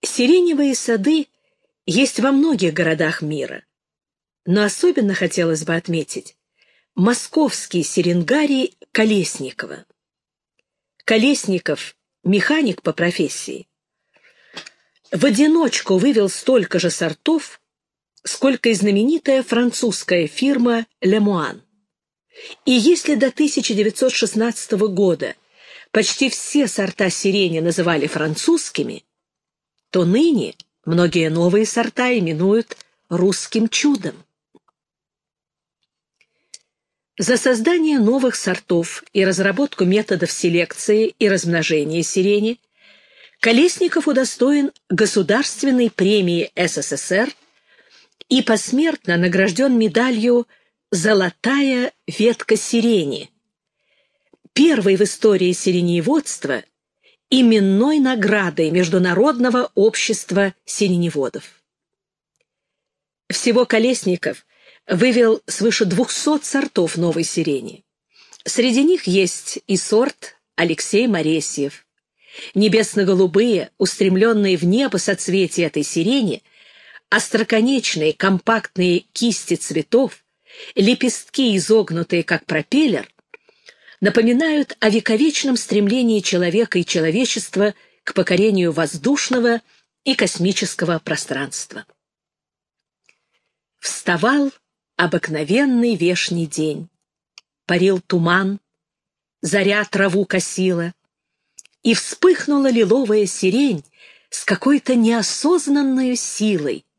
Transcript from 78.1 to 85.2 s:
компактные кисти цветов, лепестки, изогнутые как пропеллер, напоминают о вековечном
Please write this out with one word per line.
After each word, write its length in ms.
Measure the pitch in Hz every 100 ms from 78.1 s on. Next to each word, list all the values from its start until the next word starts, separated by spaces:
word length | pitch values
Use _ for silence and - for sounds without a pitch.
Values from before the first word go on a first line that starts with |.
компактные 840 | - 196 185 - 226 - - 180 175 -
кисти 440 | - 233 190 - 170
цветов, 680 | - 160 151 233 269 - _ _ _ - -
лепестки, 800 | - 202 247 247 - - - 254 196
изогнутые 640 | 156 220 190 165 170 175
как 240 | 165 165 -
пропеллер, 680 | 156 147 269 302 156 - _ _ - _ _ - _ - -
напоминают 720 | 196 240 226 247 320 302 277 -
о 80 | 220
вековечном 720 | 214 - 220